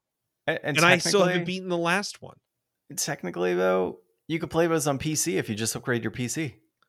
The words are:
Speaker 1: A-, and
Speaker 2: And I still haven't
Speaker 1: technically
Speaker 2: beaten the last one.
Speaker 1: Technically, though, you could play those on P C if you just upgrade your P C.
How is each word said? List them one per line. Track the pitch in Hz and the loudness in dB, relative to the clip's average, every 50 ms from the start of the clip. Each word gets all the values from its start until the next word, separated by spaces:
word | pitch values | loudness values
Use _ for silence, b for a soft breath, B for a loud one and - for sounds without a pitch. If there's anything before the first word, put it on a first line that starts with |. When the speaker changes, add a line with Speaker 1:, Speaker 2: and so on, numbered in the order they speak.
| _ _ _ _ _ _ _ _ _ | _ _ _ _ _ _ _ _ _
Speaker 1:
A-, | - 156 - - | -4 -4 -2 -2
and | 151 143 | -2 2
Speaker 2:
And | - 165 | 4 6
I | 175 180 170 | 6 6 6
still | - - 202 202 | 4 2 4 4
haven't | 180 180 180 | 4 4 2
Speaker 1:
technically | 180 170 175 185 | 0 -2 -4 -6
Speaker 2:
beaten | 185 185 185 | -6 -4 -4
the | 175 170 | -4 -2
last | 170 170 175 202 202 - - - - | 0 0 0 0 -2 -4 -10 -14 -16
one. | - - - _ _ _ _ _ _ _ _ _ - 143 | -20 -20 -20 _ _ _ _ _ _ _ _ _ -12 -8
Speaker 1:
Technically, | 170 - 160 151 - - 175 165 170 90 90 - | -6 -4 -4 -4 -6 -6 -8 -4 -2 0 0 2
though, | - - - 92 92 90 - - - _ _ _ _ _ - | 2 2 2 2 2 0 0 -4 -8 _ _ _ _ _ -6
you | 156 165 | -4 -4
could | 165 - | -4 -2
play | - 160 175 | 2 2 4
those | 165 165 160 135 | 4 2 2 2
on | 151 139 127 | 0 0 0
P | - 156 156 | -2 -2 -2
C | - - 170 185 175 | -2 0 0 0 -2
if | 135 - | -2 -2
you | 110 | -4
just | 104 113 110 - | -2 -2 -4 -4
upgrade | 120 - 135 120 117 117 | -4 -2 -2 -2 0 -2
your | 113 - | -4 -4
P | - 123 113 | -4 -6 -4
C. | - 156 165 123 - - _ _ _ _ _ | -4 -4 -6 -6 -8 -12 _ _ _ _ _